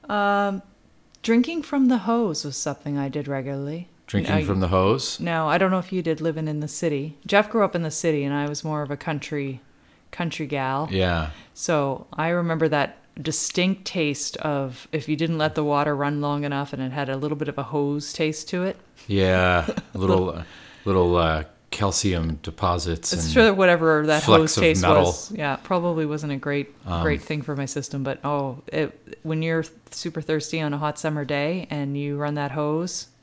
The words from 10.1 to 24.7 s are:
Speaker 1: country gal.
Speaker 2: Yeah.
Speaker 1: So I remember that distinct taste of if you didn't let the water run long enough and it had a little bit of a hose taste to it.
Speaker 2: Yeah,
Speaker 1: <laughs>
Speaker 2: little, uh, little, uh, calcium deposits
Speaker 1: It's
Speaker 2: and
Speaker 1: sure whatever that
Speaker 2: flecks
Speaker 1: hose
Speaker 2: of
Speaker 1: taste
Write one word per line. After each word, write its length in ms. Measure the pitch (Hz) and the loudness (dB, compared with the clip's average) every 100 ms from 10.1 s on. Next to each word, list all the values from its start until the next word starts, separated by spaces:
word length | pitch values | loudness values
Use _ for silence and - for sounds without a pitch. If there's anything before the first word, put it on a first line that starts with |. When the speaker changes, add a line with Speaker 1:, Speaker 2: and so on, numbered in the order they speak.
Speaker 1:
country 340 | - 170 - 147 | -6 -6 -4 -4
gal. 420 | 143 131 135 151 | -2 -2 -2 -2
Speaker 2:
Yeah. 380 | 95 92 85 78 - - | 0 2 0 -2 -8 -20
Speaker 1:
So 520 | - - 156 139 131 - | -8 -2 0 0 -4 -8
I 160 | - 160 | -4 -2
remember 400 | 175 170 165 160 | 0 -2 0 2
that 300 | 151 139 - _ - | 2 0 -4 _ -8
distinct 640 | 160 - - - 185 190 | -6 -4 -2 0 0 0
taste 520 | - 185 147 139 - - | -4 -2 -2 -2 -6 -6
of 500 | 156 143 135 123 - | -4 -2 -4 -8 -6
if 160 | 156 139 | -6 -2
you 80 | 151 | -2
didn't 220 | 165 165 | 0 0
let 180 | 156 156 | 0 0
the 80 | |
water 320 | 147 147 147 143 | 0 2 2 0
run 240 | 143 147 | 0 0
long 240 | 147 143 | -2 -2
enough 280 | 143 143 143 | -2 -4 -4
and 80 | 135 | -6
it 100 | 131 | -6
had 160 | 143 135 | -4 -4
a 80 | 135 | -2
little 200 | 147 143 | -2 -2
bit 120 | 151 | -4
of 80 | - | -6
a 40 | |
hose 480 | 123 151 143 147 143 | -4 -2 0 -2 -6
taste 360 | - 156 151 - | -2 -2 -2 -6
to 120 | 180 | -4
it. 140 | 185 - - - - | -2 -6 -16 -20 -2
Speaker 2:
Yeah, 580 | 98 92 92 92 90 85 - | 2 4 6 6 4 2 -4
Speaker 1:
<laughs> 120 | - | -6
Speaker 2:
little, 360 | - 95 95 92 | -2 4 4 2
uh, 120 | 80 80 - - - | -4 -12 -16 -20 -8
little, 320 | 101 95 87 87 | 0 4 6 4
uh, 280 | 82 78 78 _ _ | 4 2 -4 _ _
calcium 680 | - 101 - 101 87 82 78 | -2 0 2 0 0 0 -4
deposits 680 | - 80 92 87 80 82 - | -8 -2 0 0 -2 -4 -2
Speaker 1:
It's 120 | 180 | -2
Speaker 2:
and 80 | - | 2
Speaker 1:
sure 200 | 240 220 | 6 6
whatever 520 | 196 185 170 160 156 151 | 6 4 6 4 4 4
that 160 | 151 | 2
Speaker 2:
flecks 180 | 147 135 156 | 6 6 6
Speaker 1:
hose 20 | - | 4
Speaker 2:
of 40 | |
Speaker 1:
taste 200 | 175 | 4